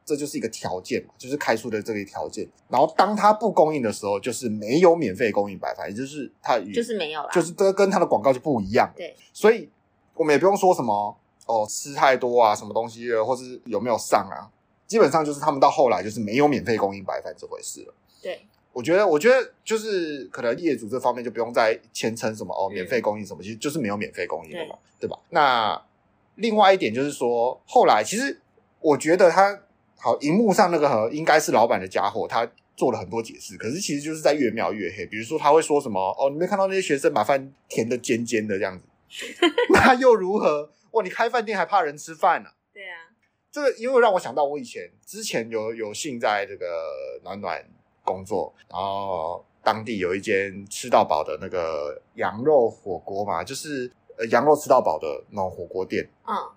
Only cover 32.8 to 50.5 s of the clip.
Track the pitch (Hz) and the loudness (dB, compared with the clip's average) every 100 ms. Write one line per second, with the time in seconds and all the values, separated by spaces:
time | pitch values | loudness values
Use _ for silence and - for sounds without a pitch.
32.8 | 151 110 92 113 113 - - 95 107 156 | -2 -2 -6 -8 -8 -12 -20 -12 -8 -6
33.8 | 208 143 147 156 156 147 120 110 90 107 | -6 -6 -6 0 2 2 0 0 -4 -4
34.8 | 87 95 87 107 113 151 147 156 156 147 | -8 -8 -12 -10 -6 0 4 4 4 0
35.8 | 135 95 95 - 139 147 180 202 196 190 | 0 -2 -2 0 -2 -2 -4 0 0 -2
36.8 | 185 139 156 143 - 139 135 _ _ - | -2 0 0 0 0 0 -2 _ _ -6
37.8 | 117 123 - 113 117 117 107 98 101 92 | -2 -4 -2 -4 -2 -4 -2 -4 -4 -6
38.8 | _ _ _ - - - 349 - 480 - | _ _ _ -16 -14 0 0 2 4 6
39.8 | 240 254 262 220 185 208 170 147 151 _ | 6 6 6 6 4 0 0 0 -6 _
40.8 | _ 226 185 - 233 240 214 196 170 202 | _ -4 -2 -2 0 0 -2 -4 0 0
41.8 | 156 147 - 160 190 147 98 _ _ 208 | 0 -6 -16 0 2 2 -4 _ _ -20
42.8 | 190 175 165 _ _ _ _ 294 285 220 | -18 -18 -20 _ _ _ _ -2 -2 -2
43.8 | 233 262 233 185 127 135 143 147 120 110 | 0 4 4 2 -2 -2 -2 -2 -10 -14
44.8 | 87 _ - 202 214 143 113 113 110 113 | -16 _ -20 -12 -6 -4 -4 -6 -6 -8
45.8 | 107 104 156 123 120 104 98 98 90 82 | -8 -8 -8 -4 0 0 -4 -8 -8 -8
46.8 | 80 67 67 64 - 101 95 76 - _ | -8 -10 -12 -14 -14 -10 -8 -8 -10 _
47.8 | _ _ - 95 95 101 76 _ _ 87 | _ _ -6 -6 -4 -6 -6 _ _ -8
48.8 | 98 98 98 90 80 90 - _ - 107 | -6 -6 -6 -4 -4 -8 -14 _ -2 -2
49.8 | 110 107 90 98 98 98 98 | -4 -6 -4 -4 -2 -2 -2